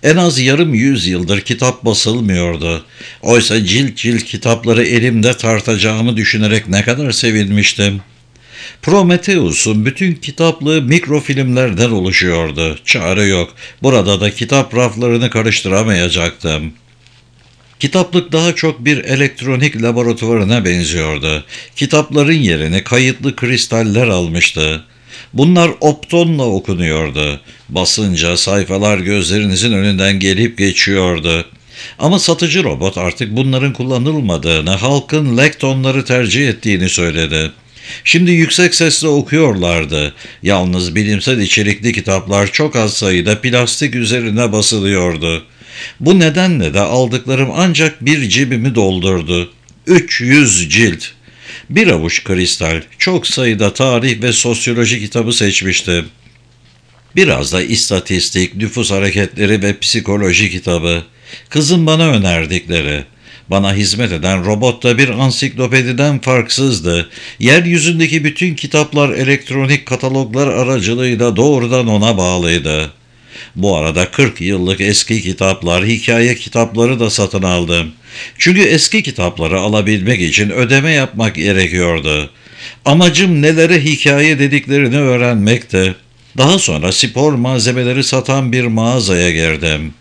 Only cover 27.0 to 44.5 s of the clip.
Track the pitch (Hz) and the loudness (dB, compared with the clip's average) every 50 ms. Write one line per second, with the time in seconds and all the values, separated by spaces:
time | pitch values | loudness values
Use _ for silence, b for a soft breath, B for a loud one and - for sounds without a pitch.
27 | 80 76 67 76 76 73 71 69 B B B B B B 65 82 92 - - - | -2 -4 -4 -4 -4 -4 -4 -8 B B B B B B -2 -2 0 0 0 0
28 | 107 101 90 78 76 85 87 90 - - 98 101 95 78 95 98 101 107 104 98 | 0 0 0 0 0 0 0 0 0 0 0 0 0 0 -2 0 2 2 0 0
29 | 90 92 101 104 92 80 92 104 104 101 92 90 101 120 113 98 98 104 98 92 | 0 -2 -2 -2 0 0 0 0 0 0 0 0 0 0 0 0 0 0 0 2
30 | 95 95 98 98 92 95 95 95 113 120 117 - 98 98 90 - - 98 98 95 | 0 0 0 0 2 0 2 2 0 -2 0 0 -2 0 0 0 0 0 2 0
31 | 92 90 87 82 76 85 82 85 85 - - B B B B B B B B B | 0 0 0 -2 -2 -2 -2 -2 -4 -6 -14 B B B B B B B B B
32 | - 151 185 196 - - 170 170 175 165 147 190 180 117 76 65 85 95 95 92 | 0 2 2 2 2 0 0 0 0 -2 0 0 0 -2 -2 -2 -2 -4 -2 -2
33 | 90 90 85 - 131 104 104 117 135 135 131 127 131 143 123 - 127 127 135 123 | -4 -4 -4 -4 -6 -4 -2 -2 0 0 0 0 0 -2 -2 -2 -4 -2 -2 0
34 | 120 147 156 156 135 101 87 80 67 82 82 80 76 82 95 92 101 127 143 143 | 0 0 0 0 0 0 -2 -2 0 0 0 0 0 0 -2 0 0 0 0 0
35 | - - - 156 151 135 120 117 139 151 151 - - 135 135 131 131 135 131 139 | 0 0 -2 0 0 0 2 2 2 2 0 0 -2 -2 -2 0 0 0 0 -2
36 | 135 - 127 127 123 107 90 123 143 135 107 113 - 110 104 90 90 90 - - | 0 0 0 0 0 0 0 0 0 0 -2 -2 -2 0 0 0 0 0 0 0
37 | 87 85 78 82 82 78 78 80 78 80 - _ _ B B B B B B B | 0 0 0 -2 -2 -2 -2 -2 -2 -4 -6 _ _ B B B B B B B
38 | B - - 170 180 175 175 165 160 - - - 180 170 - - 165 160 147 - | B 0 2 4 4 4 4 4 4 2 2 2 2 2 2 2 2 2 0 0
39 | 156 160 147 143 135 - 147 156 160 139 107 95 87 87 85 85 78 69 80 76 | 0 2 2 0 0 0 2 2 2 2 2 0 0 0 0 0 -2 -2 -2 -2
40 | 73 73 - B B B B B B 90 101 95 92 90 90 90 90 92 85 107 | -2 -4 -6 B B B B B B 0 2 2 2 0 0 0 -2 -2 0 -2
41 | 107 104 107 98 - - 131 120 101 90 - 113 104 101 101 - 104 120 107 104 | 0 0 0 -2 0 0 0 0 0 0 0 0 2 0 0 0 0 -2 -2 -2
42 | 92 - 95 95 92 98 101 101 101 101 - - 151 151 - 127 110 104 98 - | -2 -2 -2 -2 0 0 0 0 0 0 0 -2 -2 0 0 0 0 0 -2 -2
43 | - 98 92 90 87 95 107 107 - 127 120 123 123 117 - - 156 139 113 123 | 0 0 0 2 2 0 -2 0 -2 -2 0 0 0 0 -2 -2 -2 -2 -2 -2
44 | 120 107 117 123 117 113 104 110 123 117 | -2 -2 -2 -2 -2 -2 -2 0 0 0